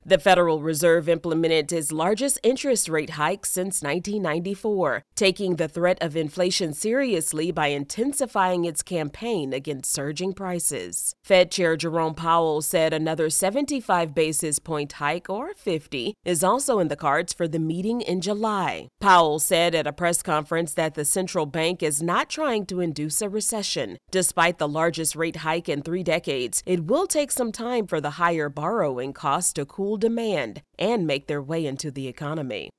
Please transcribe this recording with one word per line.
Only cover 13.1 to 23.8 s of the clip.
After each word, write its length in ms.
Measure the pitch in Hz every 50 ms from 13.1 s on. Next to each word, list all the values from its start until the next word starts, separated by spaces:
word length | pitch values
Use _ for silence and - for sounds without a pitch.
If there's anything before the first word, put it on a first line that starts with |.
| 160 156 160 160
seventy-five 840 | 160 - 190 185 202 269 294 277 294 269 - - 190 175 170 160 139
basis 420 | 170 160 156 156 - - 156 147 -
point 360 | - - 160 151 147 143 -
hike, 360 | - 147 143 160 180 - -
or 240 | 190 214 269 349 415
fifty, 600 | - - 214 170 156 - - - 135 117 160 208 _ -
is 180 | 175 180 156
also 380 | 185 185 220 262 277 - 247 208
in 80 | 175 147
the 80 | 147
cards 360 | 143 160 147 139 156 180 -
for 140 | - - 175
the 140 | 165 151 165
meeting 400 | 160 156 165 175 190 214 233 247
in 200 | - - 180 185
July. 680 | 165 190 208 208 220 220 208 196 180 143 101 80 67 - _ -
Powell 380 | 202 202 185 175 165 156 147 160
said 380 | - - 190 165 170 170 165
at 100 | 160 147
a 60 | 147
press 320 | 147 - 175 170 170 - -
conference 500 | - 160 151 151 - 165 165 170 165 -
that 200 | - 160 160 147
the 100 | 156 147
central 420 | 147 - 196 185 180 - 180 156
bank 380 | 147 135 170 160 170 185 175 170
is 180 | 151 151 147
not 260 | 160 170 175 226 311 -
trying 380 | - - 311 285 233 214 202
to 140 | - 185 180
induce 420 | 180 165 147 147 151 156 147 -
a 60 | 220 202
recession. 680 | 190 214 208 - 233 214 196 - - 165